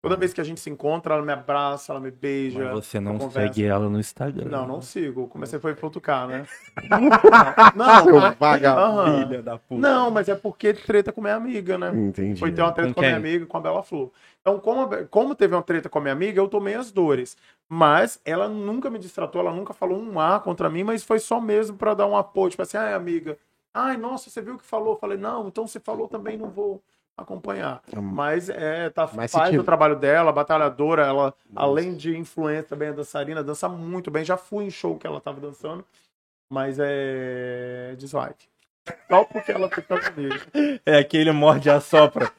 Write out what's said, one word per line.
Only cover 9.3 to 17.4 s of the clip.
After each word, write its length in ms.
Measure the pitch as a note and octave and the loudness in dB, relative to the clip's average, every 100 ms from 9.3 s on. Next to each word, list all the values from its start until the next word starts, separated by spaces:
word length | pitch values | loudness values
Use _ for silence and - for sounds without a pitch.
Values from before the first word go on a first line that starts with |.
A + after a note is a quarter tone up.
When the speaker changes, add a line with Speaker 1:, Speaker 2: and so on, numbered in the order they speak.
| B2+ | -6
Speaker 2:
da 160 | A2+ A#2 | -10 -12
puta. 220 | _ - | _ -2
Speaker 1:
Não, 300 | C#4 C4 B3 | 2 2 2
mas 180 | A3 G3+ | 0 -2
é 60 | |
porque 400 | G3 G#3+ - G#3 | -4 -6 -2 -2
treta 360 | G3+ - G#3 G3+ | -2 2 2 2
com 80 | G#3+ | -4
minha 120 | G#3 | -4
amiga, 440 | G#3+ A#3+ A3+ F#3 F#3 | -4 -4 -8 -6 -4
né? 120 | F3 | -4
Speaker 3:
Entendi. 440 | A2+ G2+ G2 G2 G2 | -2 -2 -2 -4 -2
Speaker 1:
Foi 140 | E3 | -4
ter 80 | E3+ | 0
uma 100 | E3+ | 0
treta 160 | E3+ D3 | 0 -2
Speaker 2:
Com 60 | |
Speaker 1:
com 60 | A#2+ | 2
a 20 | |
minha 160 | C3+ B2 | 0 0
Speaker 2:
quem? 100 | D#3 | -2
Speaker 1:
amiga 140 | E3+ | -4
e 40 | E3 | -6
com 80 | E3 | -8
a 40 | |
Bela 220 | D#3+ E3+ | -4 -6
Flor. 280 | F#3+ E3 B2+ _ _ _ | -6 -10 -10 _ _ _
Então, 160 | - G3+ | -2 -2
como 220 | A3 B3+ | -2 -2
a 40 | C4+ | -2
Be-, 200 | G3+ D#3+ | -6 -2
como 280 | G3+ B3+ | 0 0
teve 200 | C#4+ G3 | 0 0
uma 80 | F3 | 0
treta 260 | - E3 D3+ | -2 -4 -2
com 100 | D3+ | -4
a 40 | |
minha 100 | C#3+ | -2
amiga, 260 | C#3 F#3+ F#3+ | -2 -2 0
eu 100 | G3 | 0
tomei 260 | G3+ G3 | -2 -4
as 160 | G#3+ B3 | -8 -6
dores. 420 | G3 E3 C3+ B2 - | -2 2 0 -2 -14